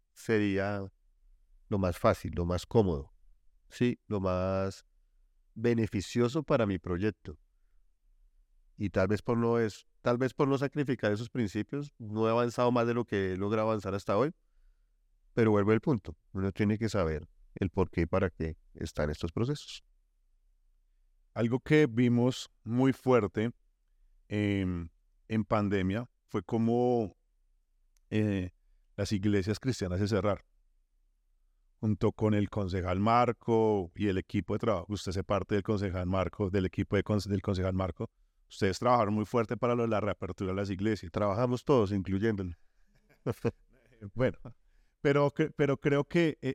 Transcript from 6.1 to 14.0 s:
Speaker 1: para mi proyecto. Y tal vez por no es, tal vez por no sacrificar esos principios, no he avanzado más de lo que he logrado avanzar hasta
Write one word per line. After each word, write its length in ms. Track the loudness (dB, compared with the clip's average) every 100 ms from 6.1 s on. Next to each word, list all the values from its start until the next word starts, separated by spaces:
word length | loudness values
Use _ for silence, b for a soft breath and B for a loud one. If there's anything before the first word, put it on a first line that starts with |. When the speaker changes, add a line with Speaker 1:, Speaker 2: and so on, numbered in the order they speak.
| 0 0 0
Speaker 1:
para 240 | 0 2 2
mi 120 | -2
proyecto. 580 | -4 -2 -2 -4 -10 -18 _ _ _ _ _ _ _ _ _ _ _ _ _ -8
Y 120 | -2
tal 180 | 2 2
vez 140 | 0
por 140 | 0 0
no 220 | 2 2
es, 280 | 0 -4 -18 _
tal 160 | -2 0
vez 140 | 0
por 160 | 0 0
no 80 | 0
sacrificar 520 | -2 -2 -2 0 0
esos 180 | -2 -4
principios, 600 | -4 -2 -2 -4 -8 -10 -12
no 300 | -8 -2 2
he 20 |
avanzado 400 | 2 0 0 2
más 160 | 2 2
de 80 |
lo 100 | 0
que 280 | 0 -2 -2
he 40 | -2
logrado 320 | -2 0 0
avanzar 260 | -2 -2
hasta 220 | -4